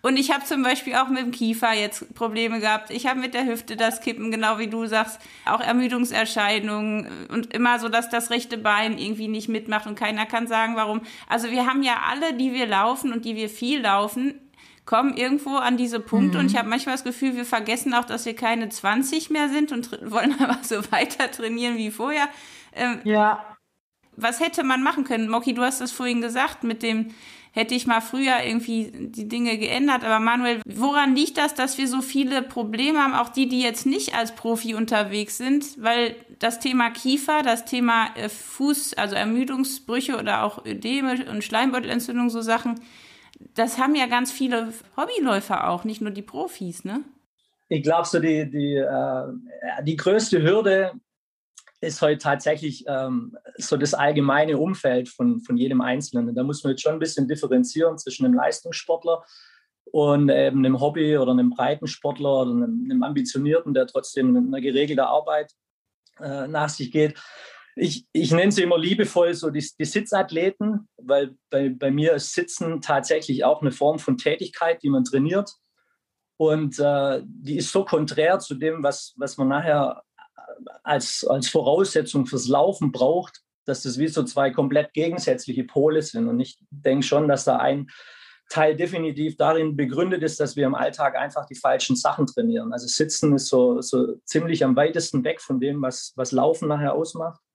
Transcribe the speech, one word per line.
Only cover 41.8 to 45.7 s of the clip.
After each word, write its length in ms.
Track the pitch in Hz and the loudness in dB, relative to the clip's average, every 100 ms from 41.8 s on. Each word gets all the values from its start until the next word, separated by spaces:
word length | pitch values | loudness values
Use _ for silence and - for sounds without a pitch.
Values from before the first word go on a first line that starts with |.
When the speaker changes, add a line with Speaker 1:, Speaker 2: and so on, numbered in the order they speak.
| - 240 240 240 240 | -2 -4 -2 0 0
Speaker 1:
so 120 | 233 | 0
Sachen, 400 | 226 226 240 233 - - - - - - - | 0 0 0 -6 -10 -20 -20 -20 -20 -20 -10
das 240 | - 226 233 | -2 -2 2
haben 180 | 262 302 | 2 2
ja 100 | 247 | 2
ganz 260 | 240 254 | 0 0
viele 420 | - 262 233 226 226 - - | -2 0 0 -2 -10 -12 -6
Hobbyläufer 720 | 330 480 269 202 - 190 | -4 0 2 0 0 -2
auch, 140 | - | 0